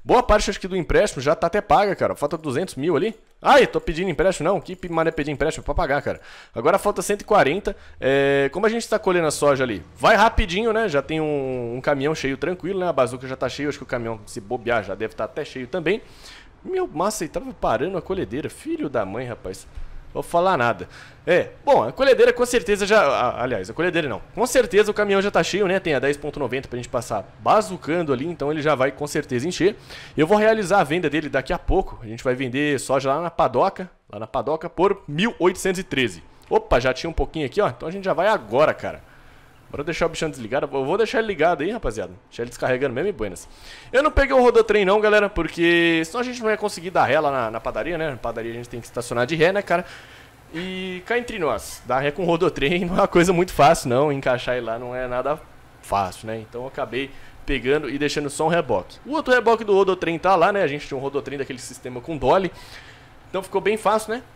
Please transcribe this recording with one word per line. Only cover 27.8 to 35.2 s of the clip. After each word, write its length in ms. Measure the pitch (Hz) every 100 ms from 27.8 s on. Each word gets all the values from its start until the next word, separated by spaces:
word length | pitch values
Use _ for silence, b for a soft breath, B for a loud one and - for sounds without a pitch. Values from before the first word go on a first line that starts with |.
| - 170 160
ali, 140 | 127 156
então 240 | 165 143
ele 100 | 156
já 140 | 147 139
vai 160 | 131
com 160 | 143 139
certeza 400 | 165 143 120 151
encher. 280 | 180 170 226 B B B -
Eu 120 | 151
vou 100 | 214
realizar 440 | 214 226 185 196
a 20 |
venda 260 | 151 160 160
dele 200 | 147 147
daqui 220 | 131 127
a 60 | 175
pouco. 420 | - 165 185 -
A 20 | 113
gente 180 | 113
vai 120 | 135 127
vender 440 | 131 131 147 135
soja 320 | - 135 139
lá 100 | 143
na 100 | 170
Padoca, 580 | - 147 117 180 190 180 _ _
lá 120 | 104
na 80 | 110
Padoca 420 | 135 113 160 170
por 320 | - 190 196 -
mil 260 | 147